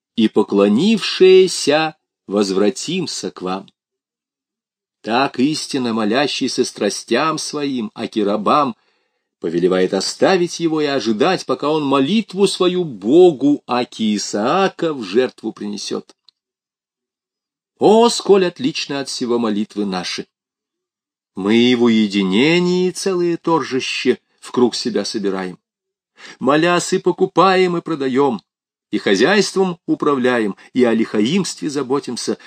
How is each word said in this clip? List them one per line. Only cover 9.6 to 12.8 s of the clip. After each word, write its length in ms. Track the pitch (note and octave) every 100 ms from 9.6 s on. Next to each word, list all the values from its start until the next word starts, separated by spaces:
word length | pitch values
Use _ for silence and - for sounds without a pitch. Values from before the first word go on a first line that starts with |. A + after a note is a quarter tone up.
| F2 F#2 F#2 F#2+
оставить 640 | - - C#3 F#3 F3 -
его 200 | E3 D#3
и 60 | D3
ожидать, 600 | C#3 A2+ G#2+ D3+ D#3+ -
пока 240 | B2+ C#3+
он 120 | D#3
молитву 600 | C#3+ C#3 C3+ A3 - F#3 G3
свою 360 | - F3+ F3+